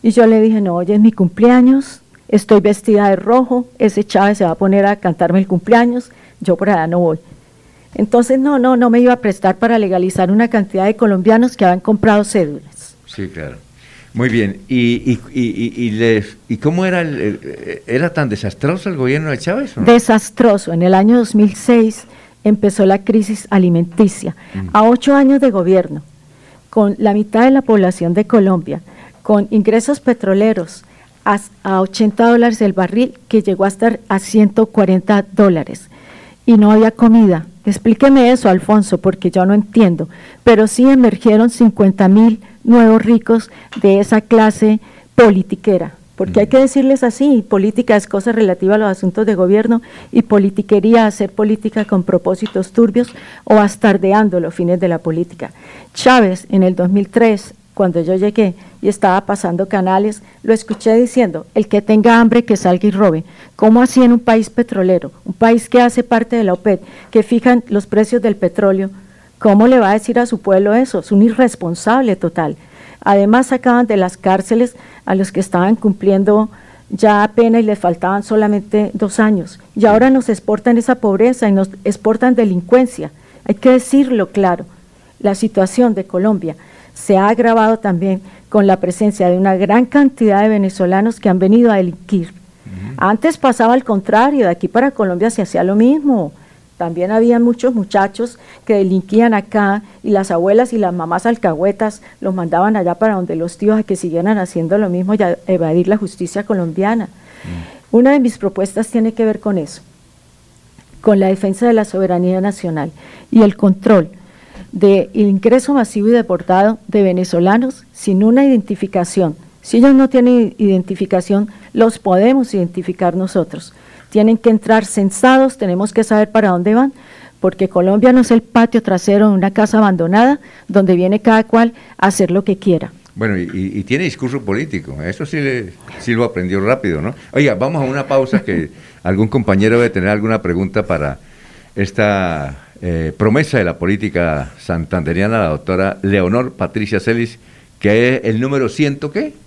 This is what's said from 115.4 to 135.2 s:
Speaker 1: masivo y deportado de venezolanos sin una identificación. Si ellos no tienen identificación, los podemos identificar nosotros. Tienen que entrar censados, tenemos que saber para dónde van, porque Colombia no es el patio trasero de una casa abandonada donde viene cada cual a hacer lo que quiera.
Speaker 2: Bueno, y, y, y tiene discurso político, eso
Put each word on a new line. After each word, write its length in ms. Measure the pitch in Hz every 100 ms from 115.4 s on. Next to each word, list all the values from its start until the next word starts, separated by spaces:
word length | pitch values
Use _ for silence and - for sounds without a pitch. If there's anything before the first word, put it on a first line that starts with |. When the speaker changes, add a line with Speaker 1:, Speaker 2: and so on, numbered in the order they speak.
| 226 254 247
Speaker 1:
masivo 340 | 277 220 220 208
y 40 |
deportado 680 | 240 226 175 180 185 208 220 -
de 140 | 208
venezolanos 800 | 190 180 185 175 180 220 254 - _
sin 320 | - - 185
una 200 | 214 247
identificación. 920 | 277 247 190 202 196 196 175 - 170 156 - _
Si 140 | - 226
ellos 180 | 269
no 140 | 269 269
tienen 460 | 262 247 247 220 -
identificación, 880 | 208 190 190 190 190 185 180 202 208 - -
los 260 | 220 226 226
podemos 520 | 202 185 220 269 247
identificar 640 | 202 175 185 185 175 180
nosotros. 580 | 175 185 196 160 151 - _ - - _
Tienen 260 | 214 214 226
que 120 | 233
entrar 340 | 220 220 220
censados, 760 | 208 - 196 - 254 262 269 254
tenemos 340 | 196 180 214
que 120 | -
saber 260 | 220 214 214
para 200 | 220 208
dónde 240 | 180 180
van, 180 | 226 269 - - - - _
porque 280 | 185 - 190
Colombia 440 | 180 180 214 254
no 80 | 254
es 100 | 240
el 120 | 233
patio 380 | 233 233 233 233
trasero 460 | 220 185 - 202 214
de 60 |
una 160 | 190 196
casa 280 | 196 208 220
abandonada 600 | 208 180 165 202 247 285 - - -
donde 260 | 202 190 180
viene 240 | 185 208
cada 240 | 233 220
cual 280 | 226 226 233 - - -
a 80 | 196
hacer 220 | 185 180
lo 140 | 180
que 120 | 196 190
quiera. 340 | 202 165 - - _ -
Speaker 2:
Bueno, 200 | 110 95
y, 60 |
y, 360 | 87 95 95 101
y 40 |
tiene 200 | 95 131
discurso 360 | 175 - 127 135
político, 600 | 101 101 147 92 73 69
eso 220 | 80 -